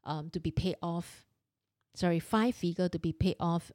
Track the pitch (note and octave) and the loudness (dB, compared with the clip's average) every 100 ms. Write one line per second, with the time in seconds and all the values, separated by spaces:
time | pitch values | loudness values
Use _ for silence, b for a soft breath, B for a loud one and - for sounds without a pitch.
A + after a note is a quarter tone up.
0 | - D3+ D#3 E3+ D#3+ - F3+ - F3 E3+ | -4 -6 -4 -4 -2 0 0 -2 -2 -4
1 | F3 - _ _ _ _ _ _ _ - | -6 -14 _ _ _ _ _ _ _ 0
2 | F3+ E3+ - A3 A#3 B3 F3 E3+ F3+ E3 | 2 2 2 2 2 0 -2 0 0 0
3 | E3 D#3 F#3+ - E3+ E3+ - | -4 2 0 2 0 0 -2